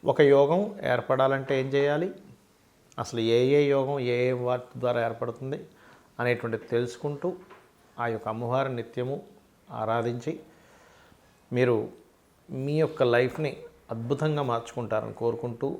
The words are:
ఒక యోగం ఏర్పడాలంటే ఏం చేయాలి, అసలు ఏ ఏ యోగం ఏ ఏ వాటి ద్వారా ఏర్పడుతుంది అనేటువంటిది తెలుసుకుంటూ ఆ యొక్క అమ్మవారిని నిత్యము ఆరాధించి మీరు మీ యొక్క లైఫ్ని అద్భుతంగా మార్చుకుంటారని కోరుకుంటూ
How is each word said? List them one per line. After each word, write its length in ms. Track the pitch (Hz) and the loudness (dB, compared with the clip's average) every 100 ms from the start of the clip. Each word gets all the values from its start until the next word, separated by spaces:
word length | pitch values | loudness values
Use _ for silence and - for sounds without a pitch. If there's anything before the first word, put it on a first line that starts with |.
| 139 | 0
ఒక 160 | 135 | 6
యోగం 540 | 143 139 139 175 208 - - | 8 8 6 4 0 -4 -2
ఏర్పడాలంటే 680 | 123 - 135 135 135 135 135 | -2 0 2 2 2 0 -2
ఏం 80 | 135 | 0
చేయాలి, 440 | 139 143 147 180 - - - _ _ _ _ _ - | 0 2 0 -2 -8 -20 -20 _ _ _ _ _ -10
అసలు 200 | 117 120 | -6 -2
ఏ 260 | 113 117 127 | 2 4 6
ఏ 240 | 147 143 | 6 4
యోగం 300 | 139 131 143 | 2 2 -2
ఏ 300 | 123 123 123 | 0 2 2
ఏ 20 | |
వాటి 480 | 127 123 123 123 123 | 0 0 -2 -4 -4
ద్వారా 260 | 120 120 113 | 0 0 0
ఏర్పడుతుంది 600 | 117 120 117 135 143 - - - - _ - | -2 -6 -6 -8 -8 -10 -20 -20 -20 _ -2
అనేటువంటిది 440 | 120 120 117 110 | 0 0 -2 -6
తెలుసుకుంటూ 720 | - 117 120 - 147 143 175 180 - - _ _ _ - | -2 -2 -2 -4 -8 -4 -6 -6 -16 -20 _ _ _ -6
ఆ 80 | 120 | -4
యొక్క 200 | 110 110 | -4 -4
అమ్మవారిని 480 | 110 117 127 135 123 | -4 -2 0 0 -4
నిత్యము 460 | 117 - 127 143 - - _ _ _ | -6 -6 -4 -6 -10 -20 _ _ _
ఆరాధించి 680 | 117 110 117 117 120 151 165 - - - - - - - _ _ _ _ | -6 -2 0 0 -4 -6 -8 -12 -20 -20 -20 -20 -20 -20 _ _ _ _
మీరు 340 | 123 123 113 110 - - _ _ _ _ | 0 2 2 -2 -12 -20 _ _ _ _
మీ 300 | 131 139 151 | -8 -2 0
యొక్క 240 | 156 - | 0 2
లైఫ్ని 540 | 123 120 127 127 151 135 - - _ | 4 4 2 0 -6 -6 -16 -20 _
అద్భుతంగా 520 | 117 117 139 151 147 | -8 -4 -2 0 0
మార్చుకుంటారని 720 | 135 117 117 - 113 110 110 | -2 -2 -4 -8 -4 -2 -4
కోరుకుంటూ 640 | 104 117 113 123 117 139 185 | -2 -2 -2 -6 -4 -6 -6